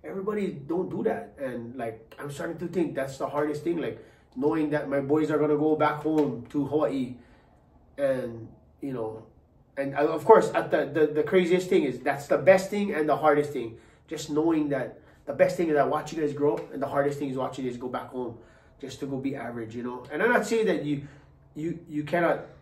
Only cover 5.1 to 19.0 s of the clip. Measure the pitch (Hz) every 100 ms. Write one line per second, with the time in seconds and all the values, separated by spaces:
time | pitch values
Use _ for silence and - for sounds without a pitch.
5.1 | 156 147 151 147 147 156 143 151 - 156
6.1 | 156 139 120 - 147 139 151 143 135 120
7.1 | - - - _ _ _ _ _ - 139
8.1 | 127 117 113 113 - _ _ 139 123 110
9.1 | 110 - _ _ _ _ - 139 139 156
10.1 | 165 139 214 - - - 160 139 151 151
11.1 | 151 147 190 175 180 - 185 143 123 147
12.1 | 139 - - 170 190 - 208 202 156 151
13.1 | 131 156 147 143 127 113 - - _ -
14.1 | 156 - 147 165 160 147 135 113 - -
15.1 | - - 135 139 - 165 147 127 151 -
16.1 | 160 147 135 143 165 - 135 135 143 143
17.1 | 143 143 131 127 - 127 120 123 123 -
18.1 | 127 123 - - - - - 127 -